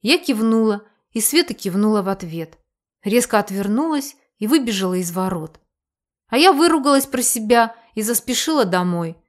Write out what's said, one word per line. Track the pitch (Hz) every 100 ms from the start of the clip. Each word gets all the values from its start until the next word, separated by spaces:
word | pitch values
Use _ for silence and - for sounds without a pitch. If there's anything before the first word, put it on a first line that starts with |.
Я | 208 339
кивнула, | - 220 226 226 220 208 _ _ _
и | 220
Света | 208 302 339
кивнула | 185 190 180 214 214
в | 190
ответ. | 190 175 165 160 _ _ _ _ _
Резко | 208 233 240 214
отвернулась | 202 196 196 220 320 294 277 - _ _
и | 214
выбежала | 302 240 196 190 185
из | 175
ворот. | 175 185 180 156 _ _ _ _ _ _ _ _
А | 240
я | 349
выругалась | 285 339 320 269 277 269
про | 254
себя | 240 233 214 240 226 - _ -
и |
заспешила | 214 240 - 247 - 311 208
домой. | 180 180 175 165 165